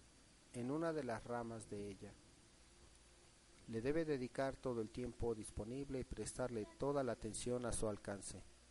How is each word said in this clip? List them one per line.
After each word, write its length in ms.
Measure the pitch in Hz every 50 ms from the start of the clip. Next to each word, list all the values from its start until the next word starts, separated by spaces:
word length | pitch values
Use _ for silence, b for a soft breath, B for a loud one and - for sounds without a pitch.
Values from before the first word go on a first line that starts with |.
| - - - - - - - - - - -
en 160 | 123 120 127
una 240 | 147 160 165 165 156
de 100 | 151 127
las 200 | 120 110 110 -
ramas 440 | 120 120 120 117 113 113 110 -
de 220 | - 104 104 101 101
ella. 240 | 95 - - 101 - - - - - - - - - - - - - - - - - - - - - - - - - - - - - - -
Le 140 | - 113 113
debe 240 | 117 139 151 165 160
dedicar 500 | 151 143 127 127 117 - 135 135 135 131
todo 260 | - - 131 120 113
el 100 | 107 107
tiempo 420 | - 127 123 120 - - 120 117 110
disponible 680 | 107 101 - - - 104 113 127 139 139 139 131 127
y 40 | 117
prestarle 640 | - - - 107 - - - 127 123 120 107 101 - -
toda 260 | - 135 143 143 139 131
la 100 | 120 107
atención 520 | - - 107 101 - - 120 123 123 120
a 60 | 113
su 160 | - - 113
alcance. 560 | 107 101 - - 107 101 95 - - - 95 - - - - - -